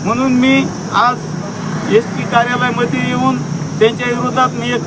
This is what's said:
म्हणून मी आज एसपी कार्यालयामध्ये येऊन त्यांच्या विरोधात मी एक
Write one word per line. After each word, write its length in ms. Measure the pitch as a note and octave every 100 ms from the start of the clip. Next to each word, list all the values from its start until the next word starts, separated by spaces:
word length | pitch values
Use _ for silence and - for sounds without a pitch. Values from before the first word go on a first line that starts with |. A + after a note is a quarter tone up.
म्हणून 280 | F3+ A#3+ C4
मी 340 | B3 C4 C4+ C4+ - -
आज 220 | F3+ A#3+ C4+ - - - - - - -
एसपी 280 | G#3 - -
कार्यालयामध्ये 840 | - A#3 A#3+ A#3+ B3 - A#3+ B3+ B3
येऊन 340 | B3 C4 - - - - -
त्यांच्या 300 | A3 A#3 B3
विरोधात 400 | A#3+ B3 B3+ B3+
मी 180 | A#3+ A#3
एक 100 | A#3+